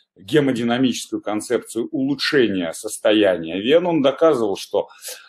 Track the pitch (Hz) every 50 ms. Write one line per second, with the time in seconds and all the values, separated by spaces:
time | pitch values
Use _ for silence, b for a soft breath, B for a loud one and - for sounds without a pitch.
0 | b b _ _ 95 98 - - 143 131 123 113 120 117 120 123 131 123 113 -
1 | - - 110 104 - 101 104 107 107 - 123 107 - - - 113 120 - - 135
2 | 131 139 143 135 - - - 143 120 104 98 92 87 82 80 - - 104 - -
3 | - 113 107 107 104 95 90 85 82 80 85 95 104 123 147 170 175 180 165 156
4 | 131 139 135 - 165 165 151 120 113 101 95 - - - - 98 - B B B
5 | B B B B B